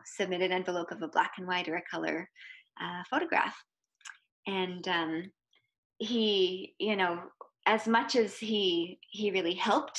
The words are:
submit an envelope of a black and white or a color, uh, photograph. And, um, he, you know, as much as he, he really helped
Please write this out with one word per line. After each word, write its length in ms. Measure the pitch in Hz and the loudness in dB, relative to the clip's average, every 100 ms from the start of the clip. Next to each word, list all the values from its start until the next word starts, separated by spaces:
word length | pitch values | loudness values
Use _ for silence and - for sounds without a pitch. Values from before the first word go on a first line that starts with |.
| - | -8
submit 360 | - 185 180 | -4 -2 0
an 100 | 185 | 2
envelope 400 | 185 180 175 170 | 0 0 -2 -4
of 120 | 175 | -6
a 40 | 156 | -2
black 260 | 165 165 - | 0 0 -2
and 80 | 180 | -2
white 240 | 180 165 | -2 -2
or 60 | 170 | -4
a 80 | |
color, 440 | - 165 160 156 - - - - _ - | -4 -4 -2 -2 -6 -14 -20 -20 _ -10
uh, 220 | 175 175 - | -8 -8 -4
photograph. 440 | 285 339 - - - - _ _ _ - - _ _ - | -2 2 0 0 -4 -16 _ _ _ -20 -20 _ _ -4
And, 400 | 196 180 180 185 | -2 -2 -4 -2
um, 440 | 170 160 160 190 - _ _ _ _ _ - | 0 0 -4 -6 -14 _ _ _ _ _ -8
he, 760 | 220 240 214 202 180 185 - - | -2 2 4 4 4 0 -8 -4
you 160 | 208 196 | 0 2
know, 240 | 180 175 185 - - _ 190 | 2 0 -8 -16 -20 _ 4
as 220 | 220 220 | 4 4
much 300 | 226 233 254 | 4 4 2
as 200 | 208 - | 2 0
he, 640 | 220 208 190 170 175 - _ | -2 2 2 2 -2 -8 _
he 220 | 202 208 | -4 0
really 220 | 190 170 | 2 0
helped 440 | 185 214 220 285 | 0 2 2 0